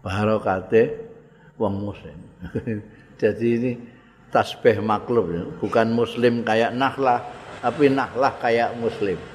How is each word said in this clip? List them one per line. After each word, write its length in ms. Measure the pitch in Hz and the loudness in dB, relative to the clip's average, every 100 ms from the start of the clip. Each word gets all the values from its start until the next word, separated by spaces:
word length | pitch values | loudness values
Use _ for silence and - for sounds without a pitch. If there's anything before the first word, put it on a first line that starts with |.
Barokate 800 | 95 95 107 110 104 95 - 110 131 - - - - - - - | -4 0 2 2 0 -2 4 4 4 0 -12 -18 -20 -20 -20 -4
wong 160 | 104 98 101 | -2 -2 -6
muslim. 260 | 95 - 78 98 - | -10 -16 -18 -20 -18
<laughs> 800 | 87 123 120 107 - - - - | -8 -8 -6 -6 -8 -20 -20 -2
Jadi 260 | 110 104 117 117 | 0 2 0 0
ini 120 | 123 120 - - - _ - | -2 -6 -12 -20 -20 _ -2
tasbih 480 | - 107 - 123 104 | 0 0 2 2 4
maklub 460 | 107 104 - 117 87 | 0 -2 2 0 0
ya. 140 | 85 - - | -4 -6 -6
Bukan 320 | 107 117 113 | -2 2 2
muslim 480 | 117 113 - 120 117 | 2 0 2 2 2
kayak 320 | 110 110 117 | 0 2 2
Nahlah, 480 | 120 135 135 135 120 - - - - | 0 -2 0 2 2 -2 -16 -16 -4
tapi 300 | 123 156 139 | -4 2 4
Nahlah 420 | 135 117 110 135 - | 4 -2 0 0 0
kayak 320 | 123 117 117 117 | 0 2 0 -2
muslim. 380 | 117 - 101 85 - | -4 -2 -2 -4 -8